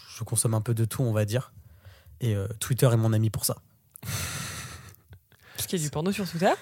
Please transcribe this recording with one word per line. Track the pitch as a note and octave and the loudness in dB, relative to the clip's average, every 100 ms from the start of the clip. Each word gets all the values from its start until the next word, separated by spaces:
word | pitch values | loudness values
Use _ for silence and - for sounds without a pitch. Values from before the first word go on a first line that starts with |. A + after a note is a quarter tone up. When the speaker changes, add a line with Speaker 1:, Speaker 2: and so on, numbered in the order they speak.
| - - | -16 -10
Speaker 1:
je | |
consomme | A2 A2+ A2+ | -4 0 2
un | A2 | 2
peu | A2 | 0
de | A2+ A2+ | 0 0
tout, | - | 0
on | B2 | 0
va | G#2+ G#2 | 2 2
dire. | B2 - - - - - - - - | 0 -4 -14 -20 -20 -20 -20 -20 -4
Et, | A#2 G2+ | 0 0
euh, | G2 A2+ | -2 -4
Twitter | - B2+ C3 | -2 4 6
est | A2+ | 6
mon | A2+ | 4
ami | A2 A2 | 4 4
pour | - | 2
ça. | - - - _ _ - - - - - - - - - - - - - _ _ - - | -2 -4 -12 _ _ -14 -8 -6 -6 -8 -8 -10 -12 -14 -18 -20 -20 -20 _ _ -16 -10
Speaker 2:
Parce | - | -4
qu'il | F#3 | -2
y | |
a | D3+ | -2
du | |
porno | D3+ F3 | -2 -2
sur | G3+ F3+ | -2 -2
Twitter ? | E3 G3 F4+ | 2 2 2